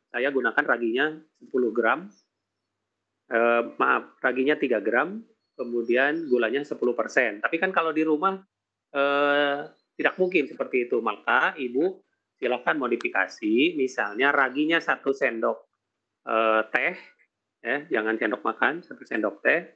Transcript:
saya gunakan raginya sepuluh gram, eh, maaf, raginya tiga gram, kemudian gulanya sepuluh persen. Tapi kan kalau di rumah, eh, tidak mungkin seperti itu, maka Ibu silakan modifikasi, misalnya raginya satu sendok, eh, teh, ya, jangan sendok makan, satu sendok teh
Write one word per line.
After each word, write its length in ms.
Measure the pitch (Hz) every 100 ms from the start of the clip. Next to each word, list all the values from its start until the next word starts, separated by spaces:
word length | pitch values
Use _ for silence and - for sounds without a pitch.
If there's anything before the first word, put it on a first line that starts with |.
| _
saya 180 | 123 135
gunakan 360 | 135 120 127 147
raginya 380 | 120 117 123 151 156 - _
sepuluh 320 | 120 131 120
gram, 380 | 113 113 143 196 - _ _ _ _ _ _ _ _ _ _ -
eh, 300 | 117 117 120 117 -
maaf, 420 | 131 123 - _
raginya 320 | 131 127 135 151
tiga 180 | 139 110
gram, 380 | 101 117 160 220 - _ _ -
kemudian 720 | 120 120 117 120 139 165 151
gulanya 320 | 123 113 135
sepuluh 320 | 143 127 120
persen. 480 | 120 107 143 117 104
Tapi 160 | - 165
kan 160 | 185
kalau 160 | 180 165
di 100 | 156
rumah, 320 | 160 151 190 190 - _ _ _ _
eh, 760 | 143 139 143 143 143 143 143 - _ _ -
tidak 180 | 143 -
mungkin 240 | 180 180
seperti 400 | 135 - 123 127
itu, 160 | 120 123
maka 560 | 113 101 - 123 170 165
Ibu 460 | 123 127 180 185 _ _ _ -
silakan 400 | 123 123 175 156
modifikasi, 960 | 123 117 - - 92 - 107 117 165
misalnya 560 | 160 131 123 104 107 139
raginya 480 | 143 131 131 151 165
satu 320 | 151 135 139
sendok, 560 | 135 131 113 117 113 _ _ _ _ _ _
eh, 380 | 123 113 110 110 110
teh, 240 | 123 147 185 - _ _ _ _ _
ya, 180 | - 139 160 120
jangan 160 | 110
sendok 260 | 110 110 - 113
makan, 320 | 110 127 165
satu 240 | - -
sendok 400 | - 113 107 -
teh 320 | 123 156 185